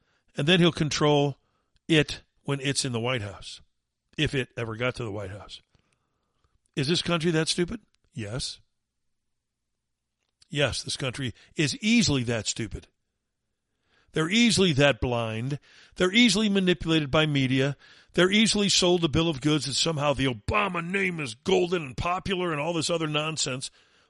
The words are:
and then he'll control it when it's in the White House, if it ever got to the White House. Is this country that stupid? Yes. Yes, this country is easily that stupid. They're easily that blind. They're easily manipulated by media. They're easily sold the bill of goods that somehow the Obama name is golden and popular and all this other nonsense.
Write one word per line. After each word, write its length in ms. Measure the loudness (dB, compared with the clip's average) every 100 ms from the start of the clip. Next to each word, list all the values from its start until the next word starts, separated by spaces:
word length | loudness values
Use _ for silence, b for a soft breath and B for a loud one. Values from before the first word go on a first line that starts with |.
| _ _ _ -4
and 100 | 2
then 140 | 4
he'll 100 | 4
control 680 | 2 -2 0 2 4 2 -2 _ _ _ _ 0
it 320 | 2 2 -4 -16 _
when 160 | -6 -4
it's 240 | -2 -4
in 80 | -4
the 80 | -4
White 220 | -4 -4
House, 380 | -6 -12 -16 -18 -20 _ _ _ _ -4
if 200 | -2 -2
it 140 | -4 -8
ever 200 | -8 -4
got 180 | -4
to 80 | -4
the 80 | -8
White 220 | -8 -10
House. 300 | -12 -16 -20 _ _ _ _ _ _ _ _ _ _ _ -4
Is 100 | -2
this 160 | -2
country 300 | 0 0 0
that 160 | 0 0
stupid? 320 | -2 -4 -6 -14 _ _
Yes. 460 | -12 -10 -8 -10 -12 _ _ _ _ _ _ _ _ _ _ _ _ _ _ _ _ _ _ _
Yes, 360 | -2 -2 -2
this 120 | -8 -6
country 380 | -6 -6 -8 b b -2
is 200 | -2 0
easily 420 | 2 4 4 2
that 220 | 0 -4 -4
stupid. 400 | -6 -6 -8 -14 _ _ _ _ _ _ _ _ _ _ _ _
They're 180 | -4 0
easily 420 | 4 4 4 2
that 260 | 4 2 2
blind. 580 | -2 -2 -4 -6 -6 -8 b b b -2
They're 160 | 2
easily 360 | 6 4 4 2
manipulated 640 | 2 2 0 0 0 2
by 160 | 2 2
media. 500 | 2 2 0 0 -4 b b b
They're 160 | 2 4
easily 380 | 4 4 2 2
sold 340 | 2 4 4
the 60 | 2
bill 200 | 2 0
of 120 | 0
goods 260 | 0 0 0
that 80 |
somehow 400 | -2 -2 0 0
the 120 | 0 0
Obama 580 | -2 -2 0 0 -4
name 360 | -4 -2 -2 -4
is 140 | -8
golden 480 | -6 0 2 2 0
and 140 | -4 -4
popular 540 | -2 -2 -2 -2 -2
and 100 | -2
all 120 | -2
this 180 | -2 -2
other 160 | -2 -2
nonsense. 640 | -2 -4 -4 -4 -6 -10 b b b b